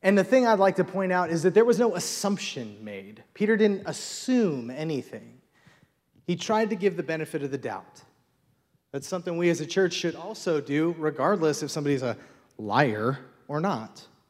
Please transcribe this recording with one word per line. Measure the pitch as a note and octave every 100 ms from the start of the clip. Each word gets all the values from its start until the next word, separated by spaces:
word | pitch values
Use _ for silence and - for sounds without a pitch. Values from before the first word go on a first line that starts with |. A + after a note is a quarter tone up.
And | F#3+ G3+
the |
thing | F#3+ C4 B3
I'd | G#3+
like | G3 F#3
to |
point | F3+ F#3+ F#3
out | F3+ F3
is | E3
that | E3
there | F3+
was | A#3 G3+
no | A#3
assumption | F3+ - - G3+ G3+ - - A2+ G#2
made. | G#2+ G2+ G2 G#2+ -
Peter | - G#3 A3
didn't | G#3+ F#3+ G3
assume | - - - - B3+ G#3 C#3 A#2
anything. | C3+ D#3 C#3+ B2 A2+ A2+ B2 _ _ _ _ _ _ _ _ -
He | F3
tried | - G#3+ A3
to | G3+
give | G3 E3+
the |
benefit | E3 D#3+ D#3 D#3+
of | C#3
the | C3+
doubt. | A#2+ G2 F#2+ - - _ _ _ _ _ _ _ _
That's | C#3 C#3
something | F#3 F3+ E3+
we | F3
as | E3+
a | D#3
church | - F#3
should | F3+ F3
also | D3 F3 A3 - D#3
do, | C#3 C#3+ D#3+ E3
regardless | D#3 C#3+ C#3 G3+ D#3+ C#3+
if | D3
somebody's | - C#3+ C#3
a | B2+ G#2+ - - _ _
liar | G#2+ A2 D3 G#2+ A2+ C#3 - _ _
or | D3
not. | F3+ C3+ A2 - - _ _